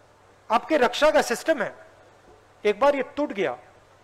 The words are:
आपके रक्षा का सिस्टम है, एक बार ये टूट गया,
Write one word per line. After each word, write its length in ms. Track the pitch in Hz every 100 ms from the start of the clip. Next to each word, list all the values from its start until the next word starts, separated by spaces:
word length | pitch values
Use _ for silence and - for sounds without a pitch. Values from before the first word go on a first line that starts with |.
| _ _ _ _ -
आपके 260 | 226 - 311
रक्षा 340 | 240 - 302
का 100 | 285
सिस्टम 400 | - 226 - 294
है, 140 | 160 - - - - _ - - _ _ 208
एक 140 | 202
बार 160 | 277 277
ये 80 |
टूट 280 | - - 294
गया, 220 | 202 156 120 - - _ _